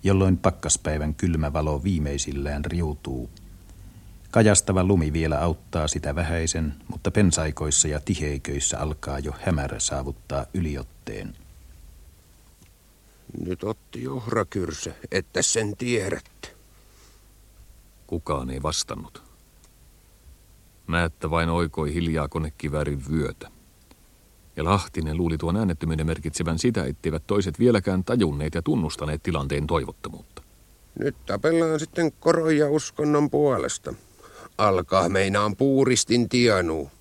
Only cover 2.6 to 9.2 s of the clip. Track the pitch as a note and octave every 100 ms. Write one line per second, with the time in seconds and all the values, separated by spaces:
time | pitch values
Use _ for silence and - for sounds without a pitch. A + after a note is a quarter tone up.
2.6 | D2 E2+ D#2+ C#2+ - C2 A#1+ - - -
3.6 | - - - - - - - A2+ G#2+ G2+
4.6 | - F#2+ F#2 G2 D2+ D#2 D#2+ C#2+ E2+ D#2+
5.6 | - E2+ D2+ - D2+ D2+ D#2+ E2 D#2+ E2
6.6 | D2+ C#2+ - - - G#2+ G2 D#2+ D#2 D2+
7.6 | D#2 - D#2 D2 - F2+ D2+ C#2 - C#2+
8.6 | - - D#2 D2 - C#2+